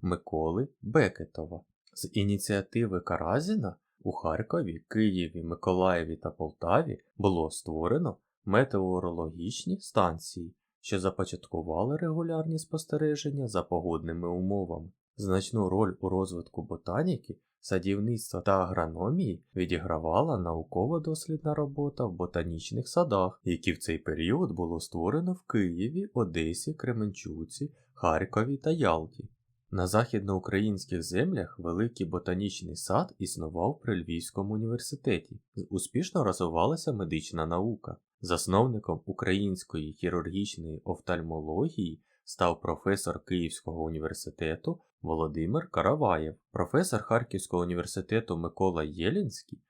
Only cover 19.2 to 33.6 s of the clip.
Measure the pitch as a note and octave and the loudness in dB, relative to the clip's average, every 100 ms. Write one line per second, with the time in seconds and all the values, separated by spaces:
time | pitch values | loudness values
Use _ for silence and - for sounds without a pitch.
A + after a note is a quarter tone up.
19.2 | D3+ F2 _ F#2+ F2 E2+ E2+ D#2+ D#2+ E2+ | 0 -2 _ -2 0 0 0 0 2 2
20.2 | D3 A#2+ E2+ E2 D#2+ - A2+ E3 D#3 D#3 | 2 2 0 -2 -2 0 0 0 -2 -4
21.2 | - D#3 D#3 D3+ D3 C#3+ C#3+ - A#2+ F2 | -4 -4 -2 0 -2 -2 -4 -2 -4 -2
22.2 | F2 F2 E2+ E2 - A2+ - - E3+ G2+ | -2 -2 -2 -4 -4 -6 0 2 4 4
23.2 | F#2 - - E2+ - D#2 - D#2+ - D#2 | 2 0 -2 0 0 0 -2 -2 -2 0
24.2 | E2+ C3+ F#3 E2+ E2+ E2 - E2+ E2+ D3+ | 2 2 2 0 -2 -2 -4 -2 0 2
25.2 | F3+ F3+ _ A#2 F#2+ E2+ A2 E3 G3+ B2+ | 0 -4 _ 2 2 2 -2 -2 -4 -2
26.2 | G2+ D#2+ D#2+ F2+ - D#3 B2 A2+ G#2 F#2+ | 0 0 0 -2 -6 -4 -2 0 -2 -4
27.2 | - D#2+ E2 - D3 - _ - F2 D#2+ | -8 -8 -8 -6 -8 -8 _ 0 2 4
28.2 | F#2 - A#2 C#3 D#3 E3 A2+ E2 D#2+ - | 2 0 0 0 0 2 4 2 0 -10
29.2 | - - _ _ _ F#2+ F#2 G#2 A#2+ A2 | -16 -18 _ _ _ 0 4 4 4 0
30.2 | G2 F#2+ F#2 G2 G#2+ G2 - F2+ E2 F2+ | 0 -2 2 2 2 0 -2 -4 0 0
31.2 | D#3+ D#3+ E2+ - E2+ E2+ A#2 B2 F2 F2 | 2 0 -4 -6 -2 0 0 -2 -2 -2
32.2 | - F#2 G2+ - D#2+ D#2 - G2+ F3+ - | -2 0 -2 -4 -10 -10 0 0 0 -4
33.2 | F2+ - D#2+ E2+ | -8 -4 -4 0